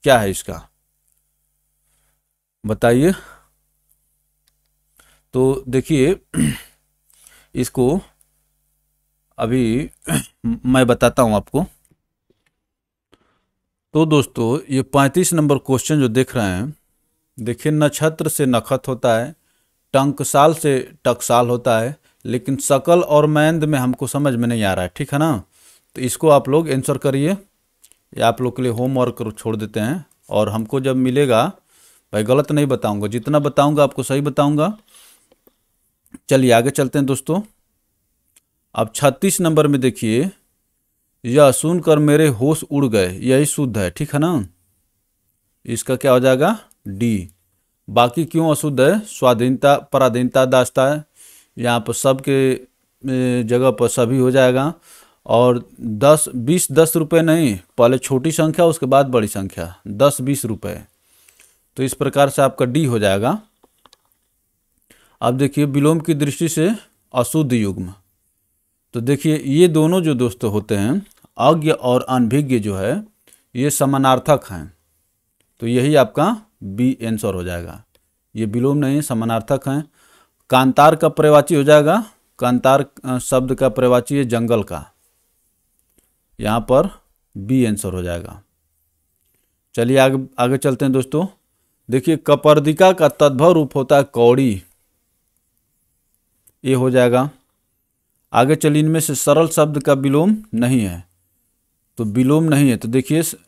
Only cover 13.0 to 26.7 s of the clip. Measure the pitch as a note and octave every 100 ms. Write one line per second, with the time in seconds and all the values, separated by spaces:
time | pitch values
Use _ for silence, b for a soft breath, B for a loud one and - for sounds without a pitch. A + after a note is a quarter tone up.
13 | _ _ _ _ _ _ _ _ _ D3+
14 | D#3+ D3 - - A2+ C#3 - C3 - C#3
15 | C#3 F3+ F3+ E3+ D3 C3+ - C3 - D3+
16 | B2+ A#2 B2+ B2 G2 F2+ C3 - _ _
17 | _ _ _ - A2+ A#2 D3+ D3+ D3 -
18 | D#3 D#3+ D#3 - C3+ A#2 - C3 - A#2+
19 | B2+ A2+ C3+ - _ _ _ _ _ C3+
20 | C#3 C#3 C3+ F3 D#3 D#3 D3+ C3 - -
21 | B2+ A#2 - A#2+ A#2+ B2 B2 A2 A#2+ D3
22 | _ _ A2+ A#2+ - C3+ - C3+ E3+ F3
23 | E3 D3 D3+ D3+ D3+ E3 D3+ C#3+ B2+ B2+
24 | C#3 C#3 C#3+ A#2+ A#2+ A#2 G2+ F#2 F2+ -
25 | C#3 C#3+ D#3+ A2+ - b b b _ -
26 | B2+ - D#3+ C#3+ C3 D3+ D#3